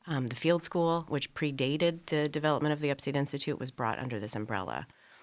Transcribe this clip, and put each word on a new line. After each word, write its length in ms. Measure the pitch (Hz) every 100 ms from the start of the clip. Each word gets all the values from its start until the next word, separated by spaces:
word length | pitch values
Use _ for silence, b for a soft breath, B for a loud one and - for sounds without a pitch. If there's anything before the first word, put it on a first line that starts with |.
| -
um, 220 | 139 123
the 80 | 117
field 260 | 160 170
school, 440 | - 175 170 170 156
which 260 | 143 -
predated 720 | - 151 135 131 151 170 165 -
the 200 | 151 147
development 460 | 147 151 143 151
of 80 | 147
the 100 | 147
Upstate 240 | 139 - 139
Institute, 420 | 139 139 - -
was 140 | 127
brought 280 | - 113 -
under 200 | 123 110
this 160 | 107 110
umbrella. 500 | 110 101 92 60 - B B B